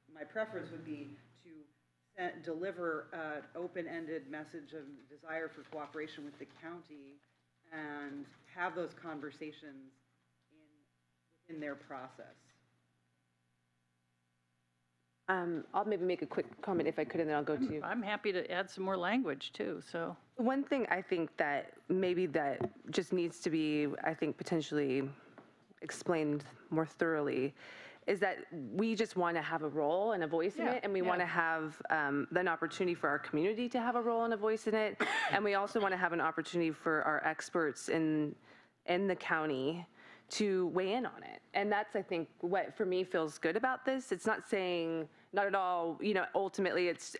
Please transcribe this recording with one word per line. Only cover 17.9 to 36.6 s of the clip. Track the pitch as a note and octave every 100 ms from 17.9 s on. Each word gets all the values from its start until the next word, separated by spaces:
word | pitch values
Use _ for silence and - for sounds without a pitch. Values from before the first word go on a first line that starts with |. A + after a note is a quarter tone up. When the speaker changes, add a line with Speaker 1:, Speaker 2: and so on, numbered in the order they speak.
| A#3
Speaker 3:
happy | G3+ G#3 G#3+
to | F3+ -
add | F3+ F#3+
some | F#3+
more | F#3+ F#3+
language | F3 B3 G3 C3+ -
too, | - G#3 D#3+ -
so. | E3+ E3 E3+ _ -
Speaker 2:
One | A#3 C4+
thing | C#4 C#4 A3
I | F3+
think | - F3 D#3+ -
that | D3+ C#3+ - - -
maybe | F#3 F3+ F3+ F3+
that | D#3 C#3+ B2+ - - -
just | F3 F3+
needs | F#3 E3+ -
to | F3+
be, | D#3+ D#3 D3+ D3 -
I | D#3
think, | D#3 D3+ -
potentially | - E3 C#3+ D3 C#3 C3 C#3 C#3 - - - _ _ -
explained | D#3 - - E3 D3+ D3 - - -
more | D#3
thoroughly | D#3+ - E3 D#3 C#3+ C3 C3+ - - - - - -
is | F#3+
that | F#3+ - - E3 A#2+
we | D3 A3+ G#3
just | A3 F#3
wanna | F3 E3+
have | D3+ D#3+
a | D3+
role | D3+ D3 F3+ A3
and | G3
a | D#3
voice | E3 F#3 -
in | -
Speaker 3:
Yeah, |
Speaker 2:
it, | B3+
and | G#3
we | F#3+
Speaker 3:
yeah. | F3+
Speaker 2:
wanna | F3+ F3
have, | E3+ E3 D#3+ D#3 - -
um, | D#3 C#3+ C#3+ A#2+
an | F3 F3+
opportunity | D#3+ D#3+ - F3+
for | E3+ D3+
our | D3
community | - D3+ F#3 A3 A#3+
to | B3
have | A#3
a | A#3+
role | A#3 A3+
and | A#3
a | G#3+
voice | G#3+ A3 A3
in |
it, | A3 G#3+ - F#5+ A5
<coughs> | G#5
and | G3
we | G#3
also | G3 G3+ A3+
wanna | G3 F#3
have | F3
an | E3
opportunity | D3+ E3 D#3 F3